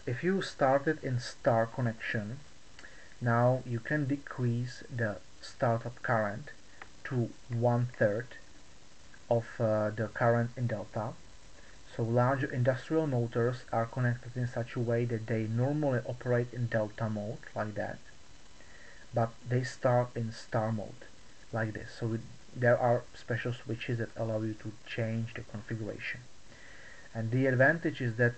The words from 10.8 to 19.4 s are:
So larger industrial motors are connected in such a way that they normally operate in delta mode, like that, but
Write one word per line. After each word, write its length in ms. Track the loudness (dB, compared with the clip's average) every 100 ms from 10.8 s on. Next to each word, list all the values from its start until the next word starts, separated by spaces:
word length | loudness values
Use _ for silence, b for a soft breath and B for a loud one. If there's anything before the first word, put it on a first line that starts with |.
| -4 -4 -4 -6 -14 -18 -18 B B B -10 -2
So 60 |
larger 480 | 2 6 6 4 0
industrial 540 | 2 2 2 2 2 4
motors 580 | 2 2 2 2 0 -2
are 140 | 0 0
connected 500 | 2 2 0 -4 -4
in 100 | -2
such 300 | -2 -4 -2
a 40 |
way 240 | 2 2 2
that 200 | -2 0
they 180 | 0
normally 560 | 2 2 2 4 2 2 -2
operate 460 | -4 2 2 2
in 140 | -2 0
delta 420 | 0 0 -2 -2
mode, 300 | 0 -4 -6 -6
like 200 | -4 -2
that, 240 | -2 -4 -6 -12 -16 -16 -16 -16 B B B B B B
but 160 | 0 0 -2